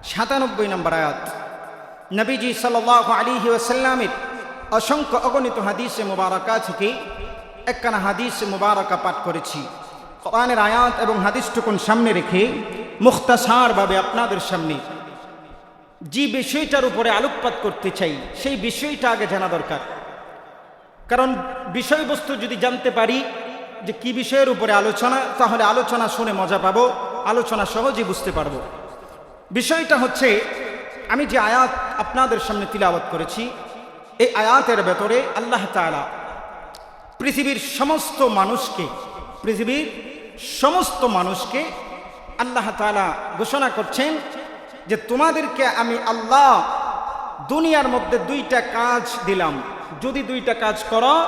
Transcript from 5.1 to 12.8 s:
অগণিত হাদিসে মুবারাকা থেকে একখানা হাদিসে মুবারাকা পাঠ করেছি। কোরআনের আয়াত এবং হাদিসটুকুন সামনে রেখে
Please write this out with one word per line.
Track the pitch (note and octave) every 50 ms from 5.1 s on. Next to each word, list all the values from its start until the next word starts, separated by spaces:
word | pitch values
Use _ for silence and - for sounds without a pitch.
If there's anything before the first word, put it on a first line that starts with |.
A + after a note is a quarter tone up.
| -
অগণিত | B3 A#3 B3+ A#3+ C#4 B3+ A#3+ G#3 A3
হাদিসে | G3+ G3+ G#3 - B3 A#3+ - - G#3+
মুবারাকা | G3 F#3+ F3+ F#3+ F#3 F#3 F#3 F3+ - A3+ A3
থেকে | A3 - F3 - G3+ G#3+ C4 B3+ - - - - - - - - - - - - -
একখানা | - B3 - - A#3+ A3
হাদিসে | G3+ F#3 G3+ G3+ F#3 A#3+ B3 A3+ - A3+
মুবারাকা | G3+ G3 F#3+ G3+ G#3 G#3 G3 F#3+ F3+ F#3
পাঠ | F3+ F3+ F#3 F3 - -
করেছি। | F3 E3 E3 - - - D3+ C3+ B2 - - - - - - - - - - -
কোরআনের | F3+ G3+ A3+ A#3+ B3 B3 A3
আয়াত | G#3 G#3 A3 A#3+ B3 A#3+ A3 A3
এবং | A3+ G#3+ A3 G#3 F#3
হাদিসটুকুন | G3+ G#3 C4 - - - A#3 G#3+ A3+ G#3+
সামনে | F#3+ - - A3 A#3 A#3 A3+ G3+
রেখে | F3+ - - F3+ F3+ G#3 B3+ - B3 G#3 - - -